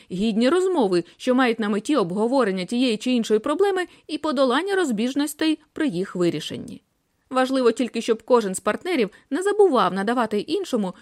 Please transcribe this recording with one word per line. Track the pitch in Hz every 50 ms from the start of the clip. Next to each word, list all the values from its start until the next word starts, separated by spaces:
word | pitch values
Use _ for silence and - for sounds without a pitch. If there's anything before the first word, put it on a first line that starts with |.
| - -
гідні | - 180 208 233 202 214 240 262
розмови, | 330 370 370 381 359 311 233 190 180 175 165 - -
що | - - 254 247
мають | 254 254 240 226 226
на | 214 208
меті | 214 202 214 - 302
обговорення | 269 196 165 180 208 214 233 262 277 240 202 190 185 180
тієї | - 240 240 262 254 214
чи | 214 - 254
іншої | 254 240 214 - 214 214
проблеми | 220 294 302 330 403 403 381 370 359 - - - _
і | - 311
подолання | 311 - 311 302 277 269 262 233 285 359 403 392
розбіжностей | 381 359 277 233 190 233 254 277 285 285 302 - - 311 320 302 - _ _ -
при | - 311
їх | 277 175 170 196 - -
вирішенні. | 185 175 170 165 151 - - - - - - - - _ _ _ _ _ _ _ _ _ -
Важливо | 269 254 262 254 269 262 254 233
тільки, | 226 - 254 226 - 233
щоб | 226 - 226 220 -
кожен | - 254 233 214 190 185
з | -
партнерів | - 214 208 202 - 349 359 277 214 185 - - _ -
не | 269 311 370
забував | 403 415 415 403 370 269 233 190 180 180
надавати | 196 196 220 247 262 226 214 214 208
іншому | - - 311 403 381 - - 226 196 185 - -